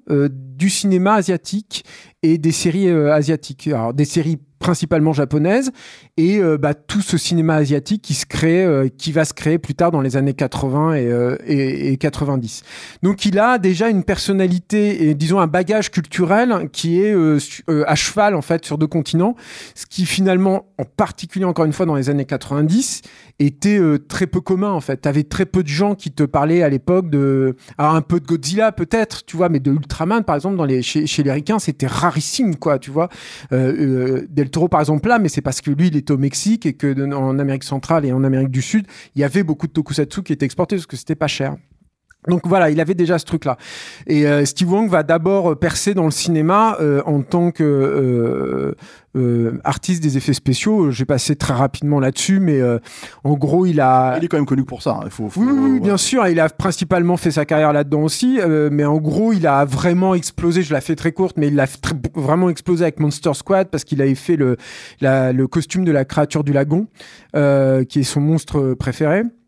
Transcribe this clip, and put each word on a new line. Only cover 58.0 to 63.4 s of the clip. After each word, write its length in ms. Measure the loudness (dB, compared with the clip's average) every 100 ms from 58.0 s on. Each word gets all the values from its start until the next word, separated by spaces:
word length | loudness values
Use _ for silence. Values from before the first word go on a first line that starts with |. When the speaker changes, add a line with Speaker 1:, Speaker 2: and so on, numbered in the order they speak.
Speaker 1:
aussi, 380 | 0 0 0 2
euh, 280 | 2 2 2
mais 140 | 2
en 140 | 2 0
gros, 340 | 0 0 2
il 140 | 2 2
a 180 | 2
vraiment 520 | 2 0 0 2 2 0
explosé. 460 | -2 -2 0 0
Je 100 | 0
la 80 | -2
fais 160 | -2 -2
très 160 | -2
courte, 240 | -2 -2 0
mais 80 | 0
il 140 | 2
a 60 | 0
f-, 140 | -2
très, 140 | -6 -6 -6 -4
vraiment 340 | 0 2 2
explosé 320 | 0 -2 0
avec 160 | 0 0
Monster 340 | -2 0 -2
Squad 360 | -4